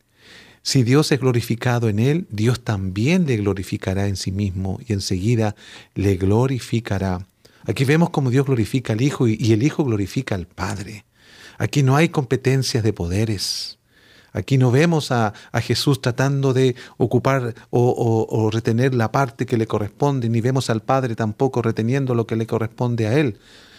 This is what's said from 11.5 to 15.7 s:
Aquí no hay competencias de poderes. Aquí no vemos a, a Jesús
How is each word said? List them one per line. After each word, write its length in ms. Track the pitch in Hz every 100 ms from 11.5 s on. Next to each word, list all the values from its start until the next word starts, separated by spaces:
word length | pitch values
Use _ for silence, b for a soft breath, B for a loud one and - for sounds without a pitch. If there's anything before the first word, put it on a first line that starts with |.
| B
Aquí 260 | 113 147
no 120 | 131 135
hay 140 | 165
competencias 760 | 170 135 127 131 135 123 127
de 100 | 110
poderes. 840 | 98 87 92 110 98 - - - - b b b b b
Aquí 240 | 107 95 135
no 140 | 127
vemos 400 | 123 170 165 -
a, 220 | 123 110 B B
a 100 | -
Jesús 400 | -